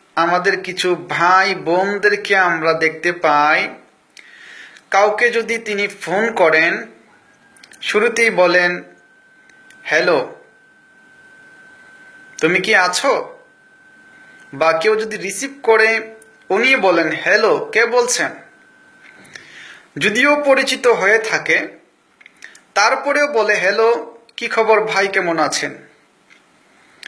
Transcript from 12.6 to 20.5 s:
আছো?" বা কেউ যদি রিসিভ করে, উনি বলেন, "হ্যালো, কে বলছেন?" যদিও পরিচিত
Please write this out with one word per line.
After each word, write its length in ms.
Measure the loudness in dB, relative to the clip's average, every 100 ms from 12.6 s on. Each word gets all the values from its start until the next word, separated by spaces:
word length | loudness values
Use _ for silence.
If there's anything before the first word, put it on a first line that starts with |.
| 2 2
আছো?" 640 | 2 0 -2 -2 -4 -16 -20 _ _ _ _ -20 -20 -20 -20 -20 -14
বা 180 | -2 0
কেউ 240 | 2 0 0
যদি 220 | -4 -8
রিসিভ 340 | -8 -8 -10 -6
করে, 520 | 2 4 4 0 -6 -18 -20 _ -4
উনি 260 | 0 2 2
বলেন, 360 | 2 2 0 -4
"হ্যালো, 460 | 0 2 2 0 0
কে 120 | -2 0
বলছেন?" 460 | 0 0 -2 -4 -8 -20 _ _ _ _ _ -20 -20 -20 -20 -20 -20 -20 -20 -16 -4
যদিও 380 | -2 2 2 2
পরিচিত 420 | 2